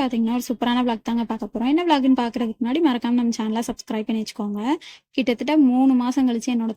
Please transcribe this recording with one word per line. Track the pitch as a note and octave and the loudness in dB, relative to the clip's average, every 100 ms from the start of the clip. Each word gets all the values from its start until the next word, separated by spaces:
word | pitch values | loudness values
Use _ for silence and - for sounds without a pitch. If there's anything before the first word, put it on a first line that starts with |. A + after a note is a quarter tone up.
பாத்தீங்கன்னா, | C4 A#3 A3+ B3 | 0 0 0 -2
ஒரு | - | -4
சூப்பரான | A#3+ A#3+ A#3+ B3 | -4 0 0 0
vlog | A3 - | -2 -2
தாங்க | A#3 A3+ | -2 -2
பார்க்க | A3 G#3+ | -6 -6
போறோம். | A3 B3 | -4 0
என்ன | D4+ F4 | 2 2
vlog-ன்னு | D4 C4 C4 | 2 4 2
பார்க்கறதுக்கு | A#3 A#3 A#3 A3 | 2 -2 -4 -2
முன்னாடி, | A#3 C#4 D#4+ | -2 2 2
மறக்காம | A#3+ A#3+ A#3+ | 2 0 0
நம்ம | A#3 A3+ | 0 -2
சேனலை | A3 A3 A#3 | -2 -2 -4
சப்ஸ்கிரைப் | A3 - A3 A3 | -8 -6 -6 -4
பண்ணி | A3 | -4
வச்சுக்கோங்க. | G#3+ - G#3 G#3 A3+ E4 - - _ | -4 -6 -6 -4 -2 -4 -6 -20 _
கிட்டத்தட்ட | - B3+ A#3 B3+ D#4 C4 | -4 -2 -2 0 4 4
மூணு | B3 C4+ B3+ | 4 4 4
மாசம் | B3 C4 C4 | 2 0 0
கழிச்சு | A#3 A#3+ | 0 -2
என்னோட | B3 A3+ | -2 -2